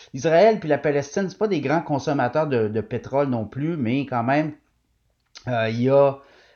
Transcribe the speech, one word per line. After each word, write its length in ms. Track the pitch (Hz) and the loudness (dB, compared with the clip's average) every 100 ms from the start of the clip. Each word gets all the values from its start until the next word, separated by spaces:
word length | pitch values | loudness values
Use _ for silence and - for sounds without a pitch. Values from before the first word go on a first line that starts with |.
| - | -14
Israël 460 | 135 156 165 220 208 | -4 4 6 6 4
puis 80 | 156 | 0
la 100 | 143 | 0
Palestine, 500 | 156 143 139 196 185 | 0 -2 -2 -4 -4
c'est 100 | - | -4
pas 100 | 214 | -2
des 120 | 170 | -2
grands 220 | 127 160 | 0 -2
consommateurs 640 | 160 190 165 139 123 156 156 | 0 -4 -2 0 0 0 0
de, 220 | 123 107 | 0 0
de 120 | 110 | -2
pétrole 460 | 104 120 - 135 139 | -4 -8 -4 -2 0
non 200 | 120 107 | -2 -4
plus, 300 | 131 156 165 | -6 -4 -2
mais 300 | 113 135 131 | -2 -2 -2
quand 160 | 123 | -2
même, 300 | 117 147 156 151 _ _ _ _ _ _ _ - - | 0 0 -2 -8 _ _ _ _ _ _ _ -14 -6
euh, 200 | 120 113 | -2 -2
il 140 | 117 | 0
y 80 | 127 | 2
a 280 | 139 139 135 - - _ | 4 4 0 -16 -20 _